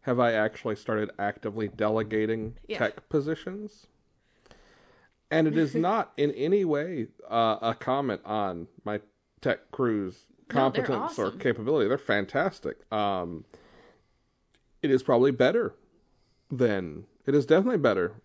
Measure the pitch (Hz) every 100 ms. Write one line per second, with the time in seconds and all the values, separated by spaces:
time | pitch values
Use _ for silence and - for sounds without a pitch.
0 | - 123 120 113 107 - 117 104 - 110
1 | 104 - 101 - 117 107 107 - 107 110
2 | 107 107 107 113 110 - - 208 113 -
3 | _ 156 143 160 - 196 208 - _ _
4 | _ _ _ _ _ - _ _ _ _
5 | _ _ _ 160 156 151 151 156 175 220
6 | - - 147 110 147 202 180 147 160 165
7 | 113 _ - 117 113 107 113 110 - 135
8 | 139 98 - 107 101 87 85 - - 104
9 | - _ _ _ 139 - _ - 123 107
10 | 95 90 _ _ _ - 135 - 127 120
11 | - - 95 - 131 113 110 151 190 139
12 | - 104 98 131 185 - - - _ 110
13 | 101 95 87 82 - - - - - _
14 | _ _ _ _ _ _ _ _ 151 131
15 | 131 120 131 123 131 214 208 - _ _
16 | _ _ _ _ _ 131 123 101 87 76
17 | - _ - 143 131 156 214 226 135 95
18 | 87 -